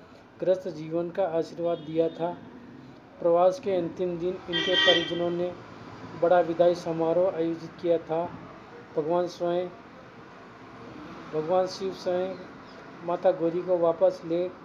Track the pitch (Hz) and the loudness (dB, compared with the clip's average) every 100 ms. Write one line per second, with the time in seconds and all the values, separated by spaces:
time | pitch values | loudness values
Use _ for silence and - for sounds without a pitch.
0 | - - - - 170 185 190 151 160 170 | -20 -20 -18 -4 0 0 0 -8 -4 -2
1 | 175 185 180 165 156 - 170 165 151 160 | -2 0 0 0 -2 -2 -2 -2 -2 0
2 | 165 160 170 - - - - - - - | 0 0 -4 -4 -12 -18 -18 -18 -18 -20
3 | - - 175 170 185 185 202 180 170 175 | -20 -2 4 6 6 4 0 0 0 -2
4 | 180 170 175 190 - 170 185 180 196 170 | -4 -2 -4 -6 -4 -2 2 4 6 4
5 | 160 170 175 175 180 - - - - - | 2 -2 0 0 -4 -6 -14 -16 -16 -16
6 | - - 170 180 165 165 175 175 175 165 | -12 2 6 6 4 6 4 4 -2 0
7 | 165 170 185 160 165 160 165 - 175 165 | 2 4 2 2 -2 -2 -8 -4 0 0
8 | - 160 175 - - - - - - 165 | 0 -2 -2 -6 -14 -18 -18 -18 -8 -4
9 | 151 175 175 - 175 175 180 - - - | 0 0 0 -2 -2 0 -2 -8 -18 -20
10 | - - - - - - - - - - | -20 -20 -20 -20 -20 -20 -18 -18 -16 -14
11 | - - - 156 156 185 185 - 190 180 | -14 -14 -8 -4 0 2 0 -2 -6 -4
12 | 185 180 185 185 - - - - - - | -2 -2 -2 -6 -12 -16 -18 -18 -18 -10
13 | 170 175 185 156 165 175 180 175 170 165 | -4 2 2 4 2 0 2 4 4 6
14 | 185 180 165 170 180 - | 4 4 -2 -2 -2 -6